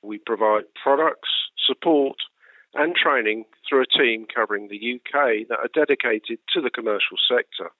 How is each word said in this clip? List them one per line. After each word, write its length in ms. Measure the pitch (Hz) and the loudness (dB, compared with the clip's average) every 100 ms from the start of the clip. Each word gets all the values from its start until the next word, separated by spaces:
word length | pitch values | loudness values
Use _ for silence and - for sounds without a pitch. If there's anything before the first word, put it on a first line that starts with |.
We 160 | 104 107 | -12 -12
provide 460 | - 110 110 107 104 - | -6 0 2 2 0 -6
products, 500 | - 139 160 - - - - - - | 2 4 2 -2 -4 -4 -4 -2 -2
support, 500 | 131 170 151 135 - - _ _ - _ | 0 2 4 2 -2 -14 _ _ -20 _
and 200 | - 156 | -2 0
training 500 | 175 165 135 107 110 113 _ - | 2 2 2 2 -2 -8 _ 0
through 140 | 135 | 2
a 160 | 131 - | 2 2
team 280 | 127 110 110 | 2 0 -4
covering 360 | 120 110 104 104 | -2 -2 -2 -6
the 80 | 104 | -8
U 200 | 113 123 - | -6 -6 -4
K 360 | 143 139 107 113 | 0 2 2 -2
that 100 | 113 | -6
are 120 | 120 | -4
dedicated 640 | 160 147 - 123 110 - 117 - | -2 0 0 2 -2 -4 -10 -4
to 80 | 180 | -4
the 100 | 127 | -4
commercial 460 | - 113 101 - 90 - | -4 -4 -2 -2 0 0
sector. 420 | 123 - - 85 _ | 0 -2 -10 -14 _